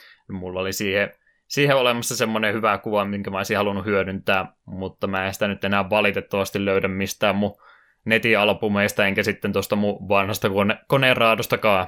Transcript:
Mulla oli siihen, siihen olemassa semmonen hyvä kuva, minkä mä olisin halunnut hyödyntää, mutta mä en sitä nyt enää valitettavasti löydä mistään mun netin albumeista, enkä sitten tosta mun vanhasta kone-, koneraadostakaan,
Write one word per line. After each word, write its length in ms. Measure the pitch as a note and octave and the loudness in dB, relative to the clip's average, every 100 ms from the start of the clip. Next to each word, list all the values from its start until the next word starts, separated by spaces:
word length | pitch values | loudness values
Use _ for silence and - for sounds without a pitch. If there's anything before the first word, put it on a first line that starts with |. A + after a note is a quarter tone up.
| - - - | -20 -20 -14
Mulla 280 | F#2+ F#2 F#2 | -12 -8 -6
oli 140 | F#2+ | -4
siihen, 380 | F#2+ G#2 G2 G2+ - _ _ _ | -2 0 0 0 -6 _ _ _
siihen 280 | - C#3+ C3+ | 0 2 4
olemassa 400 | B2 A#2+ A2+ A#2 | 4 2 -2 -2
semmonen 380 | A2+ A2 G#2+ | -2 0 0
hyvä 240 | A2 G#2+ G2+ | 0 0 0
kuva, 280 | A2+ G#2 G2+ | 0 -2 0
minkä 240 | G2+ G2 | -4 -6
mä 80 | F#2+ | -6
olisin 200 | G2+ G2+ | -2 0
halunnut 280 | G#2 G2 G2 | 0 -2 0
hyödyntää, 680 | G2 F#2+ F#2+ - F#2+ F#2 _ - | 0 0 -4 0 0 -2 _ -16
mutta 420 | F#2+ F#2+ - G2 | -10 -10 -6 -4
mä 180 | F#2+ F#2+ | -2 -4
en 80 | |
sitä 140 | G2 G#2 | -2 -4
nyt 160 | G2 | -2
enää 260 | F#2+ G2+ F#2 | 0 0 2
valitettavasti 760 | G#2+ G#2 G2 - G2+ G2 G2+ G2 | 2 2 0 -2 -2 -2 -2 0
löydä 220 | F#2+ F#2+ | 0 0
mistään 480 | F#2+ G2 - G#2+ G2 | -4 -6 0 0 0
mun 200 | G2+ - - _ _ _ A2+ | -2 -6 -20 _ _ _ -2
netin 340 | A2 A#2 G#2+ | 0 4 4
albumeista, 680 | G#2 F#2+ G#2+ G2+ G2+ - G2 | 2 0 0 0 0 2 0
enkä 160 | G2 | 2
sitten 300 | G#2 G2 G#2 | -2 -2 -2
tosta 220 | G2 - G#2 | -2 -2 -2
mun 340 | G#2 G2 F#2+ | -2 -4 0
vanhasta 400 | G2 G2 G#2 A2 | 0 0 -2 0
kone-, 280 | G2 G2+ A2 _ | 2 0 -2 _
koneraadostakaan, 1000 | C3+ C3 B2 A2+ A2 A#2 B2 A2 G2 | 2 2 4 4 2 0 0 2 2